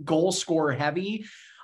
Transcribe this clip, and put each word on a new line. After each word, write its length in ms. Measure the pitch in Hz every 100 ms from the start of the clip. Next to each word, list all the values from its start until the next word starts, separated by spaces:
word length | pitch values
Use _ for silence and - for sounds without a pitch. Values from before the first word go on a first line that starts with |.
goal 280 | 147 156 185
scorer 400 | 180 - 160 151
heavy. 540 | 127 147 160 196 214 214 - - -